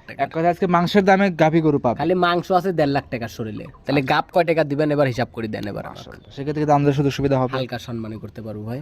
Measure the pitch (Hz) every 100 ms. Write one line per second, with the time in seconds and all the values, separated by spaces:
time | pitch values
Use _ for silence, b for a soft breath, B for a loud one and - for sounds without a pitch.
0 | - - 139 160 170 175 190 175 175 208
1 | 190 190 196 165 160 165 156 143 139 113
2 | 156 185 175 175 - 185 180 165 143 139
3 | - 123 120 - 110 101 113 - - 139
4 | 135 151 - 185 165 160 151 143 151 147
5 | 135 120 117 - 110 107 104 104 - -
6 | - - - - 139 151 151 143 143 139
7 | 139 131 139 135 127 131 127 120 - 117
8 | 110 110 107 - 110 104 107 123